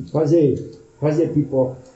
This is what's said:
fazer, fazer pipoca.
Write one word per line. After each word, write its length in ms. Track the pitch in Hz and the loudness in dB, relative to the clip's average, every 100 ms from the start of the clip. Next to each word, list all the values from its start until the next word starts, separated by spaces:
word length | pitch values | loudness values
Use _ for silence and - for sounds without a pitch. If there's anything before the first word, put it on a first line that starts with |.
| - | -6
fazer, 600 | 151 151 170 139 - - - - _ | -2 2 4 2 0 -8 -18 -20 _
fazer 300 | 151 156 143 | -2 0 0
pipoca. 480 | 147 131 135 127 - - | 0 0 0 -2 -6 -20